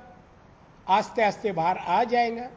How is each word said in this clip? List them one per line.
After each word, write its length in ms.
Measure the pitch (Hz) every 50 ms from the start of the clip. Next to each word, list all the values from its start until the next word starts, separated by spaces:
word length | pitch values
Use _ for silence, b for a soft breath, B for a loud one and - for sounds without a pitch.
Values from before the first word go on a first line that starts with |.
| - - - - - - - - - - - - - - - - - -
आस्ते 340 | 185 214 208 - - 240 220
आस्ते 280 | 202 - - - 208
बाहर 260 | 185 165 160 175 185 -
आ 260 | - 170 175 208 247
जाएगा. 440 | 220 240 240 240 233 233 233 247 254 -